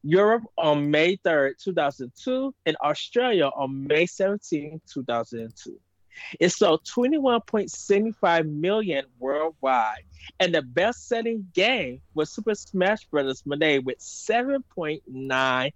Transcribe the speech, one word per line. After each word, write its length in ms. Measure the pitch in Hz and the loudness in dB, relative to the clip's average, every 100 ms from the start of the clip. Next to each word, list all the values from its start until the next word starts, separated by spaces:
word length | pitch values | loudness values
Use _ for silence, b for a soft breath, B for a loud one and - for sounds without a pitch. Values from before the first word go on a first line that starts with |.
Europe 400 | 143 175 208 233 226 - | 4 4 6 4 0 -2
on 360 | 160 147 147 | 2 2 2
May 240 | 151 165 196 | 4 4 2
third, 400 | 180 156 135 - | 2 2 2 -2
two 140 | - | -4
thousand 380 | 170 143 - 123 | 0 0 -2 -14
two, 400 | - - 254 269 - - | -10 -4 -2 -4 -4 -4
and 100 | 156 | 0
Australia 680 | 147 151 - 240 254 202 139 - | -2 -2 -2 0 2 2 2 0
on 280 | 135 135 139 | -4 -4 0
May 180 | 151 180 | 2 2
seventeenth, 760 | - 196 202 - 156 147 160 _ | 0 -2 -2 -4 -6 -6 -14 _
two 160 | - | -10
thousand 380 | 127 117 113 117 | -4 -4 -4 -10
and 160 | 113 - | -12 -14
two. 240 | - - _ _ _ B B B | -18 -20 _ _ _ B B B
It 120 | 175 | 0
sold 340 | - 196 156 | 4 4 4
twenty-one 560 | - - 247 311 269 233 | 0 -2 0 2 2 0
point 300 | - 220 190 | 0 -4 -4
seven 420 | - - 202 220 | -10 0 2 2
five 320 | 214 185 170 156 | 0 2 2 0
million 600 | 147 175 214 208 139 - 123 | -2 -2 -2 -2 -4 -6 _
worldwide, 840 | 131 143 160 156 135 127 110 110 - B B _ | -4 -2 -2 -2 0 2 0 -4 -16 B B _
and 140 | 185 | 0
the 60 | 165 | 2
best-selling 880 | 127 123 202 240 - 226 226 226 190 | -2 0 0 -2 -4 -2 -2 -4 -4
game 480 | 175 208 254 139 127 _ | 0 0 0 -4 -10 _
was 180 | 151 156 | -4 -4
Super 240 | - 220 | -4 -4
Smash 520 | 208 - 190 185 214 - | -4 -4 0 2 0 -2
Brothers 380 | 147 135 127 - | -2 -2 -4 -6
Melee 320 | 143 156 139 | 0 2 2
with 200 | 127 123 | 0 -8
seven 640 | - - - 226 254 277 | -14 -14 -2 -2 0 -4
point 400 | - - 156 156 - | -6 -8 -6 -8 -10
nine 600 | 131 135 131 131 127 131 | -12 -2 0 2 0 -2